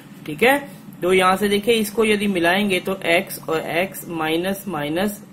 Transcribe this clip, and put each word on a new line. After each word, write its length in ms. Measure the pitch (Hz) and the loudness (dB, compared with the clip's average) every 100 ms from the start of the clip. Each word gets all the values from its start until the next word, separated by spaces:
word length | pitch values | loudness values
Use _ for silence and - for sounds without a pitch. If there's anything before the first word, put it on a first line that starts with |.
| - - - | -20 -16 -12
ठीक 160 | 147 | 2
है, 160 | 240 285 - - - - | 4 4 -2 -16 -20 -4
तो 100 | 175 | 2
यहां 240 | 190 185 190 | 4 4 2
से 120 | 208 | 2
देखिए, 260 | 202 202 | 2 2
इसको 300 | 233 208 - | 2 0 0
यदि 220 | 220 208 208 | 2 2 0
मिलाएंगे 520 | 185 170 190 208 185 | 2 2 2 2 0
तो 140 | - 143 - | -2 -4 0
x 280 | 170 196 - - | 0 0 -10 -4
और 140 | 160 - 160 | -4 -2 -2
x 260 | 190 - - | -4 -6 -10
minus 540 | 165 156 165 185 190 202 | -6 -2 0 -2 -4 -6
minus 520 | 156 147 165 208 202 - | -6 -4 -2 -2 -4 -16